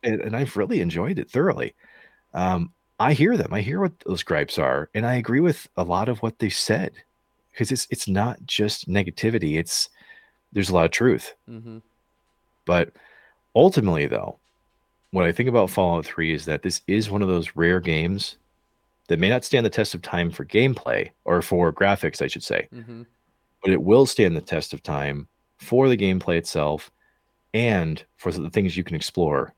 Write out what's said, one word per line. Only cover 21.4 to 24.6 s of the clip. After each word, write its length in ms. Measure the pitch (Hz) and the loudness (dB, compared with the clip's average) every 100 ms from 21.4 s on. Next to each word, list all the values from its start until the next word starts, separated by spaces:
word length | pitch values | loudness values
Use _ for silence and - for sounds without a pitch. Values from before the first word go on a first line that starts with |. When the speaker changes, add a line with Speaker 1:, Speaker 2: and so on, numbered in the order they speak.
Speaker 1:
for 320 | - 90 87 | 2 2 2
graphics, 480 | 78 98 101 82 - | 2 2 2 -2 -4
I 60 | - | -6
should 160 | - | -6
say, 260 | - - - | -6 -6 -6
Speaker 2:
Mm-hmm. 280 | 123 117 117 120 _ _ _ _ _ | -12 -16 -18 -20 _ _ _ _ _
Speaker 1:
but 80 | 95 | 0
it 100 | 92 | 2
will 240 | 82 117 135 | 6 6 6
stand 300 | - 98 82 | 4 2 2
the 40 | |
test 320 | - 80 | -4 -6